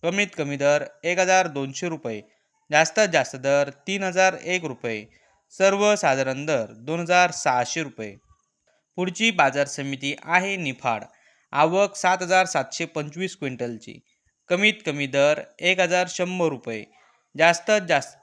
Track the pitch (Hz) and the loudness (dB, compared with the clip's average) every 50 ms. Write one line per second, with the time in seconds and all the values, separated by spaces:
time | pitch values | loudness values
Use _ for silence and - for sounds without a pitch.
0 | - 165 180 196 208 185 - - 151 143 143 139 139 143 147 147 147 - - _ | -4 -2 0 0 -2 -2 -2 -6 -6 -4 -4 0 2 2 2 2 0 -4 -14 _
1 | - 165 180 180 185 180 185 185 185 170 147 139 139 135 131 - - 175 160 151 | -4 -2 0 0 2 4 4 4 4 2 -2 -6 -6 -6 -6 -6 -6 -6 -6 -6
2 | - 120 113 104 101 _ _ _ _ _ _ _ _ _ 151 151 160 160 - - | -8 -8 -8 -8 -12 _ _ _ _ _ _ _ _ _ 2 2 2 4 2 2
3 | 214 196 165 156 127 - - 135 127 139 139 143 143 139 139 _ _ - 190 202 | 2 2 4 0 0 0 -6 -6 0 2 2 2 2 0 -4 _ _ -6 -4 -2
4 | 196 185 175 185 190 190 180 - - 165 180 180 170 151 127 - - 120 113 107 | -4 -2 2 4 4 4 2 0 -6 -4 -4 -4 -4 -6 -10 -6 -6 -6 -6 -6
5 | 107 - _ _ _ _ _ _ _ _ - - 190 196 196 202 208 208 208 202 | -10 -14 _ _ _ _ _ _ _ _ -4 2 2 2 4 4 4 2 2 4
6 | - 156 135 135 135 131 131 131 147 151 156 127 110 104 110 110 117 135 160 170 | 4 2 2 2 0 -2 -2 -6 -4 -2 -2 -2 -2 -4 -10 -16 -8 -6 -6 -4
7 | 175 160 180 180 180 175 165 - - 151 127 123 123 120 - 165 160 139 117 - | -2 2 4 4 4 2 0 -2 -2 0 2 2 0 -2 -4 -6 -6 -8 -8 -12
8 | 110 104 98 - _ _ _ _ _ _ _ _ _ _ _ _ _ _ _ - | -12 -12 -12 -18 _ _ _ _ _ _ _ _ _ _ _ _ _ _ _ -6
9 | 180 185 175 - 220 226 214 175 151 135 127 143 143 139 - - 139 139 139 131 | -6 -6 -4 0 0 0 4 4 2 2 4 0 -2 -2 -2 -8 -6 -6 -6 -6
10 | 135 139 143 - - 156 165 180 185 196 196 190 170 139 131 - - 131 113 107 | -4 -6 -6 -6 -6 0 0 0 2 0 -6 -4 -4 -6 -6 -4 -2 -2 -2 -2
11 | - - _ _ _ _ _ _ _ _ - 139 151 160 175 190 202 196 196 - | -4 -12 _ _ _ _ _ _ _ _ 0 2 2 4 4 2 0 0 -2 -2
12 | - 185 185 185 185 175 185 185 185 180 - 156 131 - - - 170 156 _ 156 | 0 0 0 0 0 2 2 2 2 2 0 -4 -4 -4 -6 -8 -10 -8 _ -8
13 | 147 147 143 170 185 180 - _ - 139 127 120 123 120 117 113 - - - - | -8 -8 -8 -8 -8 -8 -8 _ -8 -8 -6 -6 -8 -8 -8 -10 -14 -18 -20 -20
14 | _ _ _ _ _ _ _ _ _ _ 180 175 202 214 214 214 - 165 143 147 | _ _ _ _ _ _ _ _ _ _ -2 2 4 2 2 2 -6 -6 -4 -4
15 | 143 135 131 139 139 147 151 151 - - _ - - 175 185 180 185 170 175 180 | -4 -2 0 2 4 4 2 0 -4 -14 _ -2 0 0 2 2 2 2 2 0
16 | 180 175 - - 180 175 185 185 175 160 143 123 - - 113 110 104 _ _ _ | 0 -2 -4 -6 -4 -4 -2 0 0 -2 -2 -4 -8 -10 -10 -10 -10 _ _ _
17 | _ _ _ _ _ _ _ 139 160 170 170 170 - - 214 214 185 170 165 143 | _ _ _ _ _ _ _ 2 4 4 4 2 0 0 0 0 2 2 0 0
18 | 131 - - _ | 0 -4 -18 _